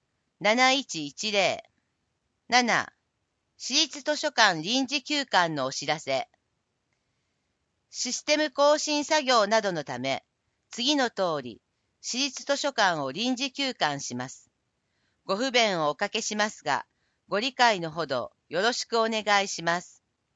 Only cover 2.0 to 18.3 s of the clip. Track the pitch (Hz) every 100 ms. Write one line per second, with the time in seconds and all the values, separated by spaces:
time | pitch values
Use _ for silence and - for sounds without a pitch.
2 | _ _ _ _ _ 240 240 170 - _
3 | _ _ _ _ _ _ - 269 311 285
4 | 285 302 302 254 214 165 165 254 247 294
5 | - 294 269 196 170 151 131 - 147 156
6 | - 131 - _ _ _ _ _ _ _
7 | _ _ _ _ _ _ _ _ _ -
8 | 254 240 - 302 302 277 285 302 302 294
9 | 294 311 262 247 202 220 208 165 143 123
10 | 135 135 - _ _ _ _ - 240 294
11 | 240 - 185 151 123 104 _ _ _ _
12 | - 240 277 - - 277 294 269 196 160
13 | 135 135 247 240 269 - 269 240 151 143
14 | - 123 127 - _ _ _ _ _ _
15 | _ _ - 196 269 240 220 175 151 147
16 | 202 220 - 214 214 - 151 131 - _
17 | _ _ _ 196 262 262 240 196 165 160
18 | 151 131 113